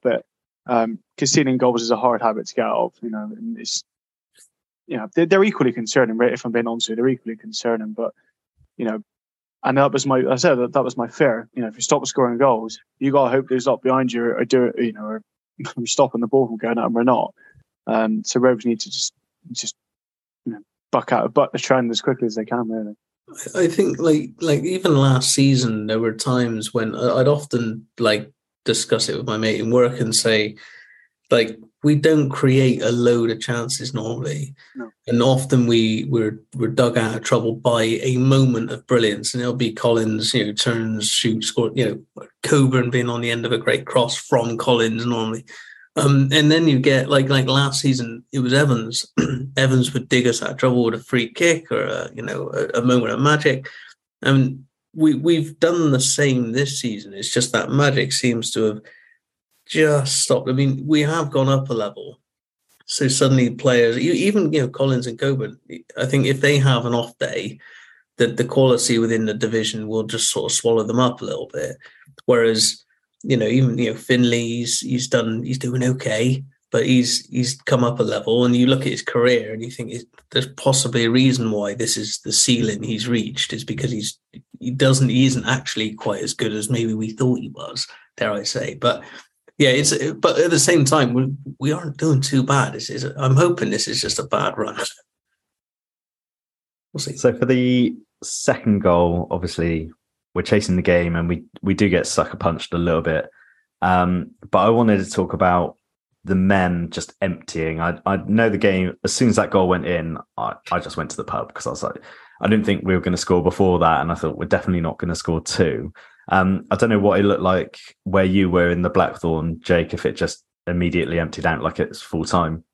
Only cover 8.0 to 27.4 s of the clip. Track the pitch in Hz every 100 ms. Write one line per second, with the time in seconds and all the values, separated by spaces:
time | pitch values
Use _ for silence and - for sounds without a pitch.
8 | 117 - _ _ _ _ _ - 113 107
9 | - _ _ _ _ _ 135 135 139 139
10 | 143 131 127 127 170 131 123 139 127 123
11 | 117 - 147 113 113 - 113 110 - 147
12 | 135 - 123 117 135 113 113 - _ _
13 | 135 139 131 131 135 131 123 120 127 131
14 | 127 120 117 - - 131 123 - 120 107
15 | 107 110 - _ _ - 135 - 117 -
16 | 135 117 117 135 120 113 113 117 - 117
17 | 123 117 - - _ _ _ _ - 113
18 | 110 110 - 127 127 120 120 113 - -
19 | - - _ _ 165 120 - - _ _
20 | _ _ _ _ - 107 - _ _ 123
21 | - - - 151 139 123 - 131 120 113
22 | - 127 120 107 107 117 113 113 107 107
23 | _ _ - - - - 170 - 185 -
24 | 165 151 - - 165 143 170 185 185 143
25 | 135 131 131 - 139 131 123 110 107 110
26 | 113 107 - 123 120 113 107 120 110 -
27 | 120 120 131 147